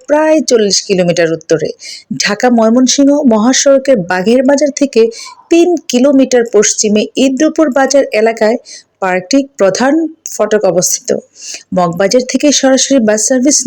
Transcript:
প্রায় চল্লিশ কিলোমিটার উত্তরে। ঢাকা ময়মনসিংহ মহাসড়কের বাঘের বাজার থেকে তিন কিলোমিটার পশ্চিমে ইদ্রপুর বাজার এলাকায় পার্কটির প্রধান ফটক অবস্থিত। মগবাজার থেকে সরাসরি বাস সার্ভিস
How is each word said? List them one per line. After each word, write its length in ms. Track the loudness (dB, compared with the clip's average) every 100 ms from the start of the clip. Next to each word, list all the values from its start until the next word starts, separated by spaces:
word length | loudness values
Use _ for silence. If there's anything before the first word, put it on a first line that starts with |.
| -2
প্রায় 300 | 0 2 0 2
চল্লিশ 280 | 0 0 -2 -2
কিলোমিটার 420 | -2 0 0 -2 -2
উত্তরে। 320 | -2 -2 -2 -10 -18 -20 -12 -6
ঢাকা 240 | -4 -2 0
ময়মনসিংহ 640 | 2 2 2 2 2 2 2 2
মহাসড়কের 640 | 2 2 2 2 2 2 0 0
বাঘের 300 | -2 0 2 2
বাজার 220 | 0 0 -2
থেকে 260 | -2 2 0 -2 -18 -20 -2
তিন 180 | 2 2 0 -2
কিলোমিটার 560 | 0 2 2 2 0 0
পশ্চিমে 500 | 0 0 -2 -2 -2 -2 -2
ইদ্রপুর 520 | -2 0 0 0 0 0
বাজার 260 | 0 0 0
এলাকায় 460 | 0 -2 0 -2 -2 -8 -20 _ _
পার্কটির 420 | -4 -4 0 -2 -2 -2
প্রধান 360 | 0 0 0 0 -2 -8 -14 -6
ফটক 280 | -2 0 0
অবস্থিত। 440 | 0 -2 -4 -6 -8 -8 -20 -18 -18 -8 -2
মগবাজার 460 | -2 -2 0 0 -2
থেকে 160 | 0 0
সরাসরি 480 | 0 2 0 2 0
বাস 220 | 2 0 0
সার্ভিস 300 | 0 0 0